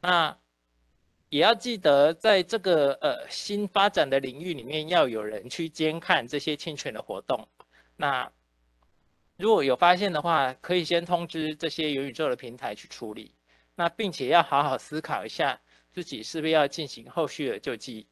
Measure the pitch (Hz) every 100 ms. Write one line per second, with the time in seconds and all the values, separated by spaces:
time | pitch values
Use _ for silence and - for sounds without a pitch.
0 | 180 180 156 143 _ _ _ _ _ _
1 | _ _ _ 143 175 226 247 226 170 139
2 | 147 165 220 202 175 226 185 165 143 135
3 | 151 - - - - 202 202 208 202 202
4 | 143 135 135 127 175 156 120 156 156 175
5 | 143 110 104 107 123 - 165 - 156 160
6 | - 170 120 147 151 151 - 147 147 110
7 | - 98 - 123 110 _ - _ _ _
8 | 147 131 123 _ _ _ _ _ _ _
9 | _ _ _ _ 202 214 139 123 175 180
10 | 202 165 165 160 135 131 - 180 160 170
11 | 175 175 170 165 156 151 160 - 156 139
12 | 139 120 151 123 123 120 123 107 - -
13 | 113 107 110 _ _ _ _ - 170 -
14 | 214 165 127 170 - 143 147 131 - 151
15 | 151 131 104 - 147 120 _ _ _ -
16 | 170 120 107 165 156 160 143 156 151 -
17 | 117 - 151 - 143 104 139 117 - 110
18 | -